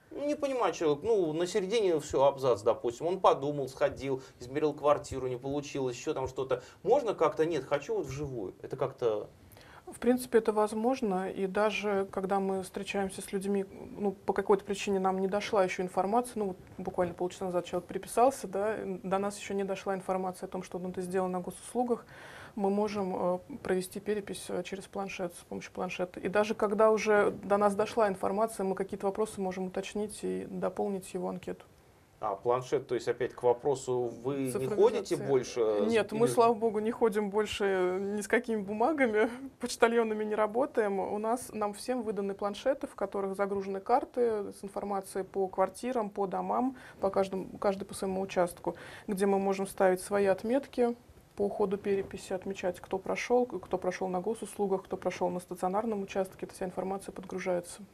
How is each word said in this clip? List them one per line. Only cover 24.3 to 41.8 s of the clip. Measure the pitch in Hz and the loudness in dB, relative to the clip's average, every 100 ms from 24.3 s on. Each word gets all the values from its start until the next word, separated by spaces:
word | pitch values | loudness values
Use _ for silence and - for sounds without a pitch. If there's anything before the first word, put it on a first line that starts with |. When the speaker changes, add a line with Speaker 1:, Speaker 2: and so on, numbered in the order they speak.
| 185 - | -8 -4
Speaker 2:
э, | 190 | -4
через | 180 196 - | -4 -8 -8
планшет, | 202 196 - 170 | -8 -6 -4 -6
с | - - | -8 -10
помощью | 98 - | -10 -10
планшета. | - 185 - 180 - | -6 -4 -2 -6 -4
И | 196 | 0
даже | 196 208 | 2 2
когда | 214 214 202 220 | 2 2 6 6
уже | 220 214 208 202 190 | 6 6 6 6 2
до | 190 202 | 0 4
нас | 208 202 | 4 4
дошла | 214 - 208 | 0 2 2
информация, | 185 196 196 226 226 190 | 2 0 0 0 0 -2
мы | 190 | 0
какие-то | 190 196 196 | -2 -2 -2
вопросы | 196 214 - | 0 -2 -2
можем | 190 185 185 | -4 -4 -4
уточнить | 185 190 208 208 - | -4 -6 -4 -6 -6
и | 185 185 190 | -6 -4 -6
дополнить | 190 185 185 208 196 185 | -4 -4 -2 -2 -4 -6
его | 185 185 | -6 -4
анкету. | 185 - 180 - - - - _ - | -6 -8 -10 -12 -20 -20 -20 _ -6
Speaker 1:
А, | 110 98 | -4 -2
планшет, | 120 127 131 139 - | 2 2 2 -2 0
то | |
есть | 123 123 | -4 -2
опять | 117 120 | -2 -2
к | - | 0
вопросу, | 123 120 143 135 - 127 123 117 | 2 2 2 -2 0 -2 -2 -4
вы | 120 139 | -4 -2
не | 135 | 0
Speaker 2:
Цифровизация. | 123 135 208 | 0 0 6
Speaker 1:
ходите | 214 240 190 165 | 6 4 -2 -2
больше | 135 135 117 - | 4 2 2 0
с | 110 208 214 | 2 4 4
Speaker 2:
Нет, | 226 202 | 4 2
мы, | 214 240 | 2 2
Speaker 1:
или | |
Speaker 2:
слава | 247 233 | 6 6
богу, | 226 226 208 | 6 0 0
не | 214 | -2
ходим | 233 226 208 208 | 2 2 2 0
больше | 202 208 - 202 190 180 185 | 0 0 0 2 2 2 0
ни | 196 208 | -2 -4
с | 202 | 2
какими | 240 247 220 | 0 2 -2
бумагами, | 196 214 240 311 254 214 233 247 | -2 0 2 4 4 4 2 0
<laughs> | 269 - | -12 -8
почтальонами | 240 - 233 233 226 214 214 | -6 4 4 6 2 0 0
не | 214 | 2
работаем. | 214 220 302 - 208 196 | 2 2 0 2 2 2
У | 185 208 | 0 -2
нас, | 220 247 - | 0 -2 -4
нам | 214 208 | -4 -4
всем | 202 | -4